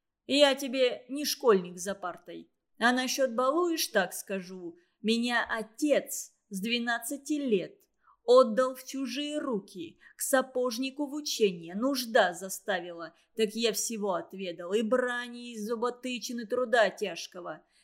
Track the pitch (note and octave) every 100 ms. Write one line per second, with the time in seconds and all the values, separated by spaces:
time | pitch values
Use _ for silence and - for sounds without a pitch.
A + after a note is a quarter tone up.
0 | _ _ - C4+ C#4+ C4+ C#4 C4 B3+ -
1 | - C#4 D4 - B3+ G3 F3 F3+ F3+ G3
2 | F3 E3+ - E3+ E3+ _ _ _ A#3 B3
3 | B3+ - C4 A3+ C4 D#4 F4 D#4+ - G#3+
4 | F3+ - - G3 F3+ F#3 F3 - _ _
5 | G#3+ A#3 A#3+ A#3+ - A3+ G#3+ - D4+ A#3+
6 | - - - _ _ G3 G#3 A#3+ A#3 A#3
7 | - C#4+ C#4 D4+ C#4 G3+ D#3 - _ _
8 | _ _ - B3 A#3+ G#3+ B3+ B3+ - C4+
9 | C4+ B3 D4 D4+ C#4+ G#3+ - F#3 - -
10 | - - - C4 C4 B3+ B3 A3+ C4+ C4
11 | C#4+ D4 D4 - G#3 F3 E3 F#3+ C4 C4+
12 | A#3+ A3+ F#3 F3 F#3+ - - F#3 F3 E3+
13 | E3 - _ - A3 A3+ A#3 G#3 - A3+
14 | G3+ E3+ E3+ F#3+ F#3 E3+ F3 G#3 A3 B3+
15 | B3 B3 B3 A#3+ A#3+ A#3 G#3 A#3 A#3+ B3
16 | B3+ B3 - A#3+ A3+ B3 B3 A#3+ G3+ F#3+
17 | G3+ E3+ - F3+ F3 D#3 _ _